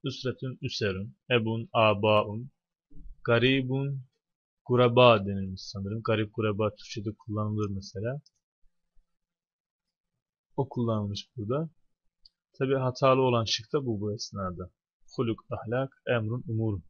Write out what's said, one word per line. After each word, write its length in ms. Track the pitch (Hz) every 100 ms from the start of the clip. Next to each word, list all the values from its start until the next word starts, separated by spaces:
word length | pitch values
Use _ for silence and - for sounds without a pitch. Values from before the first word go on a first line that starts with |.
Üsretün, 540 | 139 123 127 117 131 123
üserün, 560 | 131 - 104 95 107 - _
ebun, 380 | 123 110 113 117
abaun, 760 | 120 110 101 107 107 104 107 127 _ _ _ _ - - -
garibun, 840 | - 117 127 135 127 131 139 135 - _ _ _ _ _ -
guraba 600 | 123 123 120 123 110 98
denilmiş 360 | 98 95 92
sanırım. 400 | - 98 98 110
Garip, 300 | 113 107 107
guraba 420 | 110 107 101 107 -
Türkçe'de 340 | - - 107 107
kullanılır 500 | - 104 107 104 104
mesela. 520 | 98 98 95 113 143 _ _ _ _ _ _ _ _ _ _ _ _ _ _ _ _ _ _ _ _ _ _ _ -
O 120 | 135
kullanılmış 600 | - 117 110 101 101 - -
burada. 320 | 104 135 160 _ _ _ _ _ - _ _
Tabi 220 | _ 135 135
hatalı 460 | 131 123 135 131
olan 240 | 131 120 110
şık 280 | - 107
da 120 | 151 131
bu, 160 | 107
bu 120 | 104
esnada. 580 | 104 - 101 92 87 87 _ _ _ - -
Huluk, 300 | 117 107 _
ahlak, 520 | 110 104 120 135 _ -
emrun, 360 | 120 107 123 -
umurun. 360 | 110 110 98